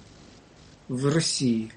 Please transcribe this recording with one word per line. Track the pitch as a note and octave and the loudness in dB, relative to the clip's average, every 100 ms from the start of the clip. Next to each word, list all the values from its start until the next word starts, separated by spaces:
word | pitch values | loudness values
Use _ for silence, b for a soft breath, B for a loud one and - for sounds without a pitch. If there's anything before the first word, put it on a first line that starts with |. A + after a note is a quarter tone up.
| - - - - - - - - - | -20 -20 -20 -20 -20 -20 -20 -20 -10
в | B2+ C#3+ | -2 0
Росії | D#3+ D#3 - B2+ A2+ A2 | 2 0 0 0 0 -2